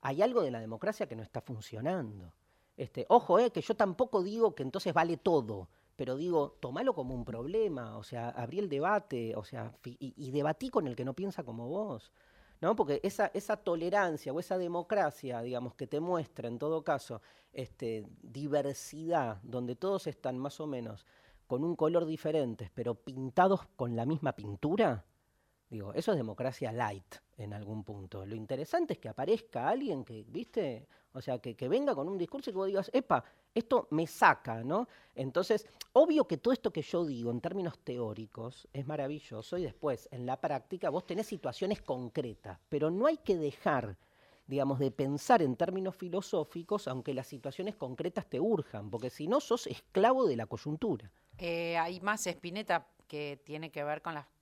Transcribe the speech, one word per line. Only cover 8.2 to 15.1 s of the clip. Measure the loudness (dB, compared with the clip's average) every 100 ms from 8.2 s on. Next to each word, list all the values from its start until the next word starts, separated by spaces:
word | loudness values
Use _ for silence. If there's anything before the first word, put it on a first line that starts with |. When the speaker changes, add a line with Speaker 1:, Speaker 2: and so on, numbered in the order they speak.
| -6
Speaker 1:
abrí | -4 -4 -2
el | -2
debate, | 2 4 2 2 -4 -2
o | -4
sea, | -6 -8 -10 -10
fi-, | -16 -12
y, | -12
y | -10 -4
debatí | 0 0 -2 -2
con | 0 -2
el |
que | -4 -6
no |
piensa | -4 -6 -6
como | -10 -8 -6
vos, | -4 -4 -8 -12 _ _ _ -20 _
¿no? | 0 2
Porque | 2 2
esa, | 0 2 0
esa | 0 -2 -2
tolerancia | 0 0 2 2 2 0 -4
o | -4
esa | -2 -2
democracia, | 0 -4 0 2 2